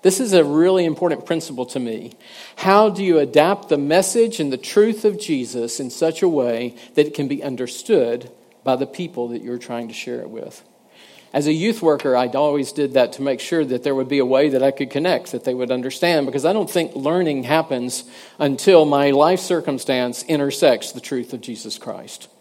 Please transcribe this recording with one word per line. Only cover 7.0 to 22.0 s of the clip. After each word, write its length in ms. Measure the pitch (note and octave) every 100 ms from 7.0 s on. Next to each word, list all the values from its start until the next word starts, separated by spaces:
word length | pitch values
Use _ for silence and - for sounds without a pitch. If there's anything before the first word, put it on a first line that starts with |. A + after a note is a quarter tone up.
| D3
it 80 |
can 140 | - C#3
be 140 | C#3
understood 880 | C#3 B2 B2 - - G3+ A#2+ A#2+ B2 - _ _
by 140 | - B2+
the 100 | C3
people 420 | - - - A#2+
that 140 | A#2+
you're 160 | A#2+ B2
trying 300 | A#2+ A#2 A2+
to 60 |
share 260 | A2+ - A#2+
it 100 | -
with? 320 | A2+ - - _ _ _ _ - - _
As 160 | - D3
a 40 |
youth 300 | D#3 G3+ A3+
worker, 340 | E3 D3 C#3 B2+
I 120 | B2+
always 440 | C3+ D3 D3 C3
did 220 | - C#3
that 200 | B2+ A#2
to 80 | -
make 180 | C#3 B2+
sure 220 | - E3
that 200 | C#3 B2
there 120 | C#3+
would 140 | C3+ C3
be 120 | C#3
a 40 |
way 260 | B2 C3 D3
that 120 | C3+
I 80 | C3+
could 200 | C3+ C3+
connect, 420 | C#3 E3+ D#3 -
that 120 | A#2+
they 80 | -
would 180 | B2 B2
understand, 540 | B2+ B2+ - F3 D#3+
because 220 | C3+ C#3 D3
I 80 |
don't 160 | G#3+ F#3
think 240 | F3+ D#3+
learning 480 | C#3 C#3 F3 E3+ C#3
happens 640 | A#2+ D#3 D#3+ C3 B2 - - - - -
until 480 | D3 C3 - F3+ D3+
my 240 | C#3+ C#3+
life 300 | C#3 D#3 F#3
circumstance 840 | - F3 D3+ C3+ - C3 B2 A#2+
intersects 680 | - D3+ C#3 C#3 D3+ A#2 -
the 80 | B2
truth 340 | - C3 A#2+
of 80 | A#2+
Jesus 340 | - A2 A2 -
Christ. 520 | - -